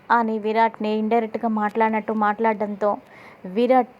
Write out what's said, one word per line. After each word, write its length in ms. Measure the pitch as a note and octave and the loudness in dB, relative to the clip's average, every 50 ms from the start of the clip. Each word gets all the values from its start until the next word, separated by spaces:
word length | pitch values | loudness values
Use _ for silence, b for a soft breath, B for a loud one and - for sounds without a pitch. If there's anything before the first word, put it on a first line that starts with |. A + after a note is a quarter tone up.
| - - | -2 0
అని 240 | A3+ A#3+ A#3 A3 A3 A3 | 2 2 2 0 -2 -2
విరాట్ని 520 | G3+ A3 G#3+ A3+ A3+ A3+ A3 - G#3+ G#3+ G#3+ A3 | -2 -2 2 2 2 2 0 -4 -4 -2 -2 -2
ఇండైరెక్ట్గా 500 | G#3+ G#3+ A#3 A#3 A3 A3 - A3+ - A#3 | 0 0 0 0 0 -2 -6 -4 -4 -2
మాట్లాడినట్టు 640 | A3 G#3+ G#3 G#3 - A3+ A3+ A3+ A3 A3 G#3 - A3 | -2 0 -2 -2 0 0 0 2 0 -2 -2 -2 -2
మాట్లాడడంతో 800 | G#3+ G#3 G#3 G#3 G#3 A3+ A3+ A3 G3+ G#3+ G3+ G#3 G3 G#3+ G#3 G3+ - B B B B B B B B - | 0 0 0 0 0 0 -2 0 -2 -4 -6 -4 -2 -2 -2 -2 -2 B B B B B B B B -16
విరాట్ 480 | F#3 F#3 G#3+ B3 A#3+ B3+ B3+ A#3+ A#3+ - | -6 -2 0 2 4 4 4 2 0 -6